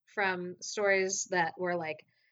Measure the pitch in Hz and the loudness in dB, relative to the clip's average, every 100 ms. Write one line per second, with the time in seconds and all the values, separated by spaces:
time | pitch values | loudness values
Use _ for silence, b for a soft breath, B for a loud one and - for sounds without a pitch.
0 | _ - 196 185 180 180 - - 202 196 | _ -2 0 0 -4 -10 -8 0 4 4
1 | 190 190 - 180 165 - 180 175 160 151 | 2 -2 -2 0 0 0 -2 -2 -2 -8
2 | - _ _ | -12 _ _